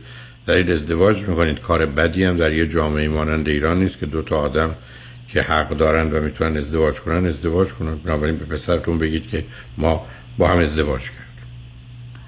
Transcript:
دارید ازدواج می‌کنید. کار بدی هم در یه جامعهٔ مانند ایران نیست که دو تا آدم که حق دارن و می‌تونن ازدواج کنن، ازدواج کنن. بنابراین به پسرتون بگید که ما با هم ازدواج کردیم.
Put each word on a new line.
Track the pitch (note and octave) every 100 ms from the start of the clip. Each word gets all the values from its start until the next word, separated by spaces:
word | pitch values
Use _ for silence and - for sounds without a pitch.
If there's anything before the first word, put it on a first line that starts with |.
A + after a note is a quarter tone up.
| - - - - -
دارید | F2 F2
ازدواج | E2 D2+ E2 F#2+ G2+ G2
می‌کنید. | E2 E2 D2
کار | - E2 D#2
بدی | C#2+ E2 E2+
هم | F#2 F2
در | D#2+
یه | D#2 E2
جامعهٔ | D#2+ D2+ D2+ D2+
مانند | D#2 D#2 D#2 D2+
ایران | D2 D#2 F2
نیست | F#2 -
که | D2+
دو | D#2+
تا | D#2 D#2+
آدم | D2 D2 D#2+ D#2+ - - - - -
که | -
حق | C#2+ D#2 C#2+
دارن | D2+ D#2 D#2+ D#2+
و | D#2
می‌تونن | D2+ - D#2+ D2+
ازدواج | C#2+ D#2+ D#2 D2
کنن، | - E2 F2+
ازدواج | D2+ E2+ E2+ F#2+
کنن. | - D#2+ D#2
بنابراین | E2+ D2+ D2+ D#2+
به | D#2
پسرتون | D2+ - F2 - E2
بگید | D#2+ D#2+ -
که | - - - - -
ما | D#2 E2 - - - -
با | F2
هم | F2+
ازدواج | D#2+ D#2 D2 C2+
کردیم. | - - - - - - - - - - - -